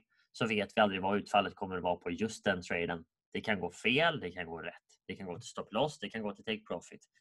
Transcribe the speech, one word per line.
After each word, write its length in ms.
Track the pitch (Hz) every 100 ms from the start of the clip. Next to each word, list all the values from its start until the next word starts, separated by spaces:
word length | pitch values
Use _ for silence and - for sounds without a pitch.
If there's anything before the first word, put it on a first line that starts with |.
| - _ _
så 160 | - 113
vet 240 | 107 98 -
vi 60 |
aldrig 200 | 104 95
vad 160 | 92 101
utfallet 380 | 92 104 92 -
kommer 220 | 95 90
att 60 |
vara 120 | 90 87
på 160 | 90
just 320 | 87 110 -
den 180 | 104 90
traden. 440 | 87 87 87 85 82 _ _
Det 80 | 101
kan 180 | 113 101
gå 120 | 90
fel, 480 | - 110 131 170 147
det 120 | 90
kan 140 | 90 82
gå 160 | 82
rätt. 120 | 82 - _ _ -
Det 80 | 95
kan 120 | 95
gå 120 | 85
till 80 | -
stop 200 | - -
loss, 280 | 107 147 -
det 100 | -
kan 140 | 113
gå 80 | 104
till 100 | 101
take 200 | - 107 -
profit. 320 | 87 - - _ _